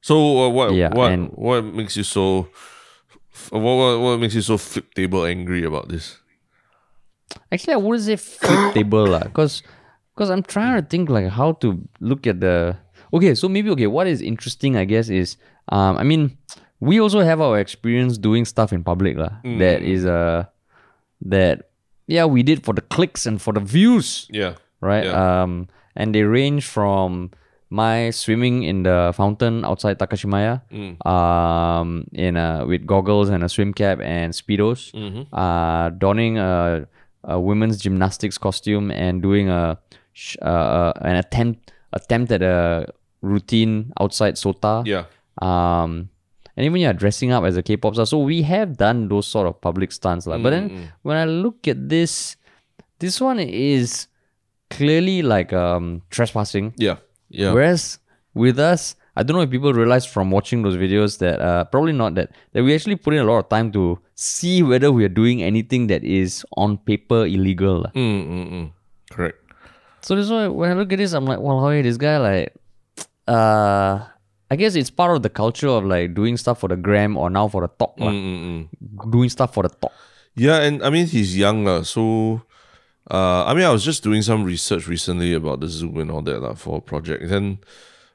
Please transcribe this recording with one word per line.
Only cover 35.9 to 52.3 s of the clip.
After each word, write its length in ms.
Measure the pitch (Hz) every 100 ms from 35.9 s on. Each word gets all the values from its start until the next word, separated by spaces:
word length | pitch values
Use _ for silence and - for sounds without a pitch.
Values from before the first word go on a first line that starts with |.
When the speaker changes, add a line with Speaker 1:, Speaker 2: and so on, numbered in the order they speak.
Speaker 2:
donning 460 | 87 98 104 113 110
a, 480 | 95 90 87 82 71 _ _ _
a 140 | - 87
women's 380 | 90 104 113 104
gymnastics 580 | 101 95 92 - 104 -
costume 540 | 98 92 - 104 101
and 320 | - 90 90
doing 260 | 92 101 98
a 300 | 87 85 80 _ - _
sh-, 240 | - - -
uh, 20 |
uh, 480 | - 85 67 71 87 -
an 120 | 80 90
attempt, 540 | 90 120 120 113 - _ _
attempt 400 | - - 117 120
at 100 | 107
a 440 | 92 90 85 85 - - _ _
routine 720 | 95 101 - 113 110 110 113 -
outside 340 | 98 - 107
Sota. 500 | - 101 92 104 110
Speaker 1:
Yeah. 200 | 117 98 82 _ _ -
Speaker 2:
Um, 720 | 92 90 87 85 82 82 90 _ _ _ - -
and 80 | 139
even, 140 | 175
yeah, 100 | 165
dressing 400 | 95 101 101 127
up 120 | 123
as 120 | 90 90
a 60 |
K-pop 320 | 87 104 110
star. 100 | 107
So 140 | 110 156
we 240 | 139 165
have 340 | 151 185 214 131
done 320 | 101 120 107
those 180 | 101 101
sort 200 | 110 92
of 100 | 85
public 280 | 87 85 95
stunts 340 | - 92 87 87
lah. 100 | 80
But 140 | 113
then 180 | 160 202
Speaker 1:
Mm, 80 | 185
mm. 100 | 85 -
Speaker 2:
when 140 | - 156
I 80 |
look 420 | 160 165 202 226 -
at 220 | 131 135
this, 480 | 160 170 - -